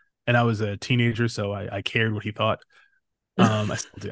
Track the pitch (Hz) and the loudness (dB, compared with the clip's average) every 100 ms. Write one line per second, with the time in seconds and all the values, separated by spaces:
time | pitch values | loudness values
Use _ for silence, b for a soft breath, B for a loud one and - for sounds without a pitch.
0 | b _ - 120 117 104 104 98 - 123 | b _ 0 2 2 0 -4 -6 0 2
1 | 117 113 117 - 101 101 95 101 - 117 | 2 2 -2 0 -4 -4 -6 -6 -2 0
2 | 110 107 104 104 110 - - b b b | 2 0 -6 -2 0 -2 -6 b b b
3 | _ _ _ - 107 107 107 - - - | _ _ _ 2 2 2 -2 -4 -8 -12
4 | 98 | -10